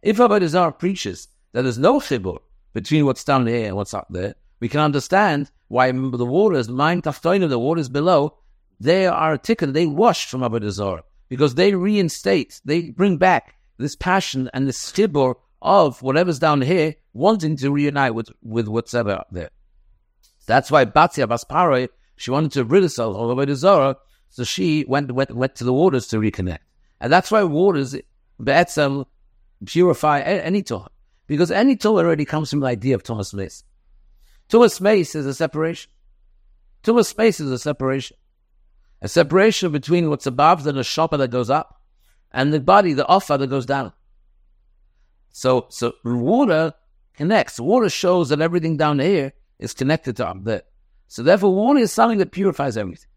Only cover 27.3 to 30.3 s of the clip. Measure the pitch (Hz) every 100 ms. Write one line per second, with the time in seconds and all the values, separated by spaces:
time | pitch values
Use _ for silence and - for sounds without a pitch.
27.3 | 214 190 147 190 165 135 139 - _ _
28.3 | _ 117 143 180 - 143 139 135 _ _
29.3 | _ _ _ 101 165 180 147 151 143 139